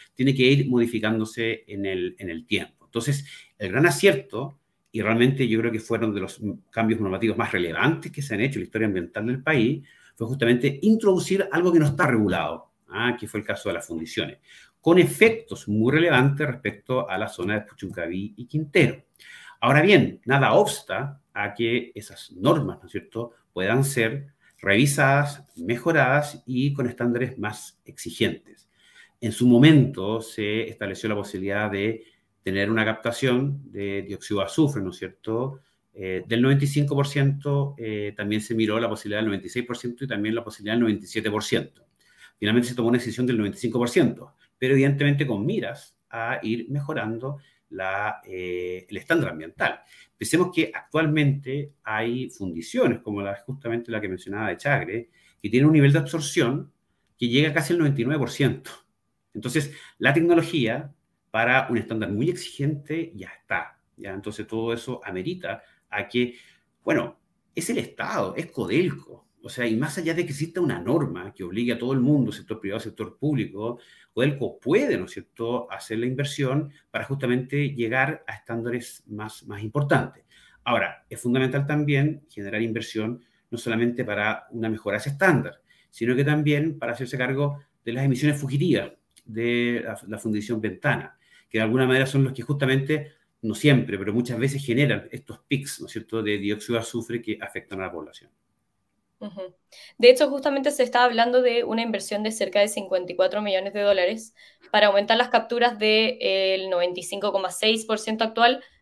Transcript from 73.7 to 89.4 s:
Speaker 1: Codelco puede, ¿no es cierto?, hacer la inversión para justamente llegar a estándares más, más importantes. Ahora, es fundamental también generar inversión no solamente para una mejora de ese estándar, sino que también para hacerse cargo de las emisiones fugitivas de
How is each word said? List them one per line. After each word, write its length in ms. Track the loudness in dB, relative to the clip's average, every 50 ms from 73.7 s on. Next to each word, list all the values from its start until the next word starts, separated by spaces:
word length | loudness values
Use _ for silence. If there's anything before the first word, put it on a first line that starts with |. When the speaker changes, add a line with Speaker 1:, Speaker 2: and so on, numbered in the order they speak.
| -8 -10 -14 _ -20 _ _ _ -2
Speaker 1:
Codelco 460 | 0 0 0 0 -2 -6 -6 -6 -6
puede, 400 | -4 0 2 2 2 2 0 -2
¿no 60 | -4
es 80 | -8 -12
cierto?, 580 | -16 -16 _ _ -8 -6 -4 -4 -4 -6 -6
hacer 300 | -12 -12 -10 -8 -6 -4
la 60 | -4
inversión 640 | -4 -2 -4 -4 -6 -4 -2 -2 0 0 -2 -2 -4 -10 _ _ _
para 140 | -8 -8 -6
justamente 640 | -6 -6 -4 -2 0 0 0 -2 -2 -4 -2 -2 -2
llegar 540 | -2 -4 -4 -2 0 0 0 0 -2 -8 -10
a 80 | -14 -16
estándares 720 | -14 _ -10 -8 -6 -6 -4 -6 -6 -8 -10 -16 -20 _
más, 400 | -14 -12 -12 -12 -12 -14 -16 -16
más 160 | -14 -12 -10 -10
importantes. 600 | -4 -2 -2 0 2 2 0 0 -2 -10 -18 _ _ _ _ _ _ _ _ -4
Ahora, 420 | -2 0 0 0 -2 -6 -10 _ -16
es 120 | -14 -6
fundamental 460 | -2 0 2 2 2 2 0 0 0
también 580 | 0 0 0 0 2 2 2 2 2 0 -4 _ _
generar 320 | -14 -12 -10 -6 -4 -2
inversión 640 | -2 -2 -2 -4 -6 -6 -6 -4 -4 -4 -6 -8 _ _ _ _ _ -12
no 60 | -12
solamente 480 | -8 -6 -4 -2 0 0 0 0 -2 -4
para 440 | -4 -2 -2 0 -2 -2 -4 -8 -12
una 180 | -8 -6 -4 -4
mejora 280 | -4 -4 -4 -4 -4
de 60 | -4 -4
ese 80 | -4
estándar, 500 | -4 2 4 4 4 4 2 -2 -8 _ _ _ _ _ _ _
sino 280 | -8 -4 0 0 2
que 80 | 2 2
también 540 | 2 2 2 2 2 2 2 2 -2 -4 -4
para 140 | -6 -6 -6
hacerse 240 | -6 -8 -8 -4
cargo 440 | -4 -2 -2 -2 0 -2 -2 -2 -6 -12 _ _ _ -8
de 80 | -6 -4
las 120 | 0 2
emisiones 340 | 2 2 2 2 0 0 0
fugitivas 520 | -4 -4 -2 0 2 2 2 2 0 -4 -12 _ _ _ _ -20 _
de 580 | -12 -6 -4